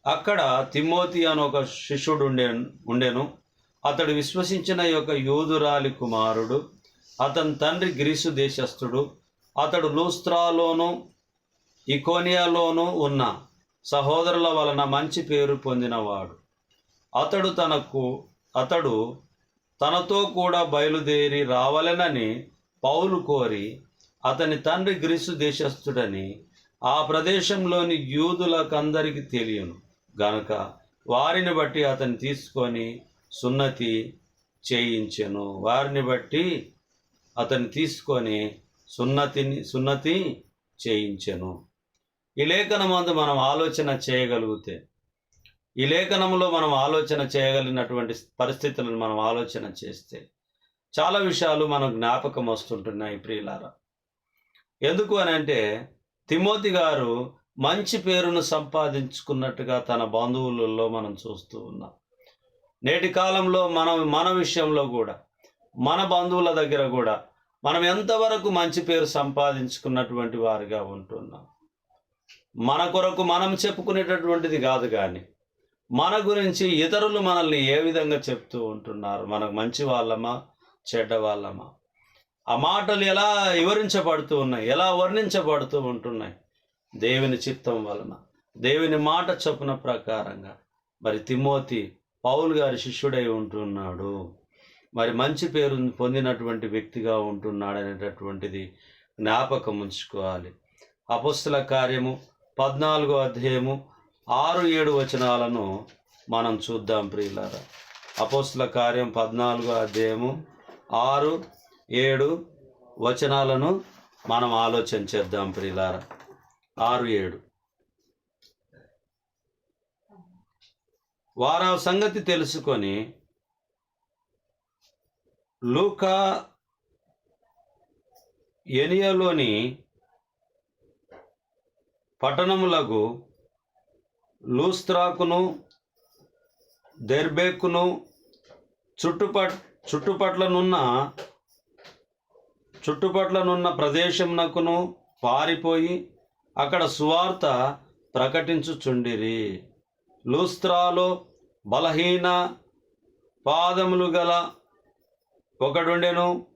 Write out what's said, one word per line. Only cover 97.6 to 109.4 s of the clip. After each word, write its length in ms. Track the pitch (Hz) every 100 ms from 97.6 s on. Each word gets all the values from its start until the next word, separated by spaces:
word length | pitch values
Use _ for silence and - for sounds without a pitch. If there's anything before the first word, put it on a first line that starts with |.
| 101 101
అనేటటువంటిది 960 | 98 95 101 - 98 98 98 95 92 - - _ _ -
జ్ఞాపకం 600 | 107 117 127 135 - 104
ఉంచుకోవాలి. 720 | 101 92 - 101 95 90 90 92 _ _ - _ -
అపొస్తల 480 | 117 143 143 156 143
కార్యము 640 | 131 131 127 127 127 131 - _ _ -
పద్నాలుగో 600 | 135 135 156 151 143 139
అధ్యాయము 720 | 131 120 131 127 127 135 - _ _ _ -
ఆరు, 360 | 123 156 180 170
ఏడు 240 | 160 151
వచనాలను 960 | 139 135 131 123 123 120 120 98 98 117 - _ _ -
మనం 300 | 117 113 110 113
చూద్దాం 380 | 113 101 110 101
ప్రియులారా. 520 | 98 101 101 98 101 - - - - - -
అపోస్తుల 440 | 113 139 135 131
కార్యం 460 | 127 123 120 120 120
పద్నాలుగో 640 | 110 113 117